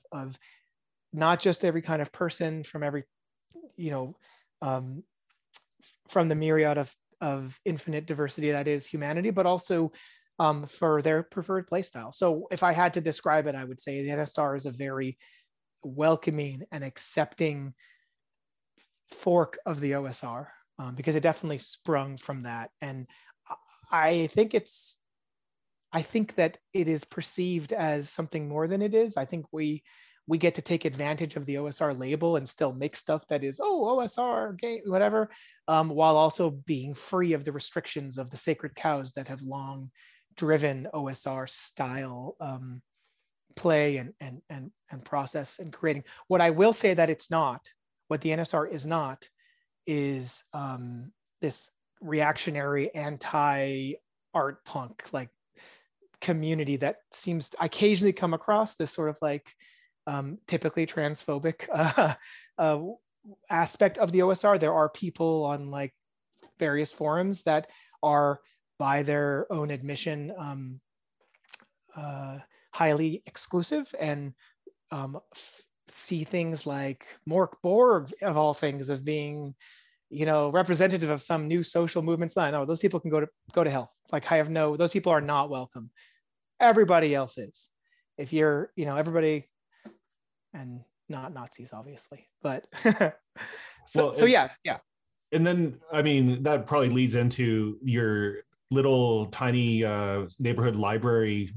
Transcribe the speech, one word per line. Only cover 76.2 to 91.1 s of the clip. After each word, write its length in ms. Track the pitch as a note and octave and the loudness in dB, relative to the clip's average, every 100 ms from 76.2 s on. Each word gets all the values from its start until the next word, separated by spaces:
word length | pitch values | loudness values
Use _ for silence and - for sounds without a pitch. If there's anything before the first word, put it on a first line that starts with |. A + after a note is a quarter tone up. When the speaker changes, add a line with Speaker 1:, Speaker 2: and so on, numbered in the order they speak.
Speaker 1:
things 440 | D#3 F3+ E3 D#3 D3 | -2 -2 -2 -4 -6
like 400 | C#3 C#3 C3+ - - D3+ | -4 -6 -8 -14 -14 -2
Mork 260 | F3 F3+ - | 2 2 0
Borg, 500 | F3+ G#3+ B3 F#3+ C3+ - | 2 6 8 6 2 -6
of 160 | G3 D3+ | -2 2
all 160 | D3+ | 2
things, 360 | C#3+ D3+ C#3 C3+ | 2 -2 -2 -4
of 140 | C#3 | -4
being, 520 | C#3 D3+ D3 D3 C#3+ C3 - - _ _ _ | -2 -4 -4 -8 -10 -14 -20 -20 _ _ _
you 160 | D3 D#3 | -2 2
know, 220 | D3+ D3 | 2 4
representative 580 | E3+ F3+ E3 F#3 F#3 D#3 | 2 2 4 4 4 0
of 140 | D3 | -2
some 240 | - E3 D3+ | -2 -2 0
new 160 | E3+ | -2
social 400 | D#3+ E3+ E3+ F3 | 0 0 0 0
movement. 300 | D#3+ E3 E3+ F#3+ | 0 0 0 0
No, 300 | D3+ D3 C#3 | 0 0 -2
those 140 | E3 | 0
people 200 | G3 F3 | 0 0
can 100 | E3 | 0
go 120 | D3+ | 0
to, 60 | D3+ _ - | 0 _ -2
go 120 | F3+ | 2
to 60 | D#3 | 2
hell. 200 | C3+ A#2 _ _ | 0 -6 _ _
Like, 200 | D3 - | -6 2
I 60 | D#3+ | 2
have 140 | D3+ | 4
no, 260 | D#3+ D3+ D3+ | 2 0 2
those 160 | E3+ | 2
people 180 | G3+ F3+ | 2 2
are 100 | D#3 | 2
not 280 | C#3+ C#3+ D3 | 2 0 0
welcome. 400 | C3 B2+ B2 A#2 _ _ _ _ _ _ - | -4 -8 -12 -16 _ _ _ _ _ _ 4
Everybody 560 | A#3+ A3 F#3 E3+ D#3 C#3 | 6 8 8 6 6 2
else 240 | C3 - | -2 -8
is. 320 | G2+ - - _ _ _ _ - | -14 -14 -20 _ _ _ _ -12
If 120 | C3 | -4
you're, 400 | D#3+ D3+ D3 F#3 - | 2 4 4 -2 -4
you 100 | D3 | -4
know, 100 | C#3 | 0
everybody, 540 | E3 E3 D#3 D3+ - _ _ _ - _ _ _ _ _ _ | 0 2 2 0 -6 _ _ _ -20 _ _ _ _ _ _
and 280 | D#3 B2+ A#2+ - _ | -14 -14 -14 -18 _
not 240 | _ | _